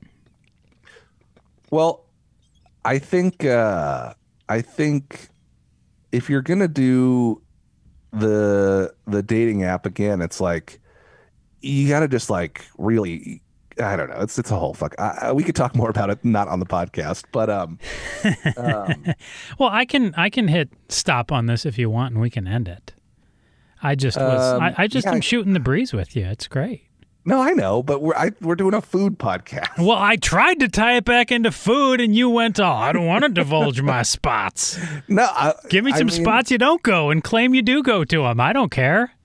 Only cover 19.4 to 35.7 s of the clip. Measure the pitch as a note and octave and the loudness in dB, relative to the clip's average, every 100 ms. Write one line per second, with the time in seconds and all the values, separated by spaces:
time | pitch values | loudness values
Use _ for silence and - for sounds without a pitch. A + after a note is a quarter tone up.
19.4 | - - B3+ G#3+ B3 C#4 A3 D#3 F#3+ B3+ | -12 -2 0 0 0 0 0 0 0 2
20.4 | G3 E3 C#3+ _ - - - B2+ A#2 C#3 | 2 2 0 _ -8 -4 0 0 0 0
21.4 | A#2 A#2 D#3 A2+ A2+ A2+ B2+ A2+ A#2 A#2 | 0 0 -2 -2 -2 -2 -2 -2 -2 -2
22.4 | F#2 A#2 F#2 E2+ - - _ _ _ _ | -4 -4 -4 -10 -20 -20 _ _ _ _
23.4 | _ _ _ _ C#3+ C#3 C3+ C#3 C3 C3 | _ _ _ _ -2 0 0 0 2 2
24.4 | B2+ B2+ F3 F3+ G#3 B3+ G3 A3+ - A#3+ | 2 2 0 0 0 0 0 0 0 0
25.4 | G3 F#3 B2 D3+ B3+ G2+ F2 A#2+ F#2 A2 | 2 0 2 0 -2 -4 -4 -4 -4 -6
26.4 | - C#3 F#3+ A#3 _ _ _ _ E3+ C4 | -6 -6 -4 -8 _ _ _ _ -2 2
27.4 | C4 F4 F#2+ A2 C3+ C#3+ D#3 D#3 E3+ - | 2 2 0 0 0 -2 0 0 -2 -2
28.4 | E3 F3 F#3+ G#3+ - F#3 G3 - G#2 F#2 | -2 0 2 0 0 0 0 -2 -4 -4
29.4 | - C3+ D#2+ - F3 G#3+ G3+ A3 - F3 | -6 -8 -6 0 2 4 2 2 0 2
30.4 | D4 F4 B3 G3+ A3+ B3 A3 A#3+ A#3+ A#3+ | 4 2 0 2 2 2 2 2 2 0
31.4 | A3+ - G3+ C4+ C4+ B3 A#3 G#3+ B3 A#3 | 0 0 0 2 4 2 2 4 4 2
32.4 | A3+ G3+ F#3 A#2+ A#2+ E3+ E3 G3+ D4 F3 | 2 2 0 2 0 0 2 2 2 0
33.4 | C#3 D#3 D3+ B2 C#3 B2+ A2+ - D3 A2+ | 0 2 2 0 0 0 0 -2 0 0
34.4 | F#2+ - - F3 E3+ D3+ - C#3+ A#3+ B2+ | -2 -4 -6 -6 -8 -8 0 2 2 2
35.4 | D3 D#3 - | 0 -2 0